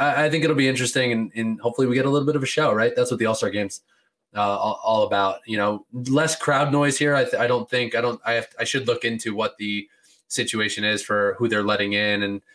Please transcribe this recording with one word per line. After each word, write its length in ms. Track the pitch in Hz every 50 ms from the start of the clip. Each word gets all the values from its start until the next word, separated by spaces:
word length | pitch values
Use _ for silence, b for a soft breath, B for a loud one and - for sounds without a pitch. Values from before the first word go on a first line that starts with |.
I, 240 | 135 147 139 139 151
I 40 | 156
think 120 | 147 165 151
it'll 120 | 165 156
be 120 | 139 135 131
interesting, 440 | 131 117 127 117 - 139 127 123
and, 200 | 120 113 113 104 -
and 260 | 113 113 113 110 107
hopefully 240 | - 120 117 - 135
we 80 | 123 123
get 140 | 131 135 139
a 20 |
little 160 | 139 147 139
bit 100 | 143 151
of 60 | 147
a 60 | 135 -
show, 260 | - - 160 170 -
right? 220 | 214 - - 123
That's 160 | - 123 -
what 80 | 127 110
the 80 | 113 110
All-Star 240 | 113 110 - 101
Game's, 300 | 95 104 104 101 - - _ _ _ _ _ _ _ _ _ _ -
uh, 40 | 104
all, 400 | 104 101 101 98 98 107 104 - -
all 200 | 110 113 110 104
about. 380 | 98 104 101 98 98 95 - -
You 120 | - 110 107
know, 280 | 101 104 104 104 - _ -
less 420 | 127 123 127 131 143 160 156 -
crowd 360 | - - - 147 139 147 143
noise 260 | 135 143 147 143 135 -
here. 180 | 147 147 143
I, 100 | 139 127
th-, 100 | 123 -
I 100 | 147 127
don't 240 | 120 123 120 113 -
think, 240 | - 127 123 113 117
I 80 | 117
don't, 180 | 120 123 117 - -
I 80 | 113 117
have, 140 | 117 113 - - -
I 60 | 117
should 240 | 113 - 139 123 113
look 180 | 120 117 -
into 300 | 117 113 110 - 117 104
what 220 | 101 107 104 - -
the 280 | 104 104 104 104 104 b b b b b b b b -
situation 560 | - - 120 - - 110 104 101 - - 104
is 200 | 104 107 101 -
for 320 | - 107 104 101 101 95 -
who 100 | 120 117
they're 140 | 110 104
letting 320 | 104 101 107 101 101 101 101
in 300 | 101 104 104 104 101 101
and 180 | 101 101 101 - b b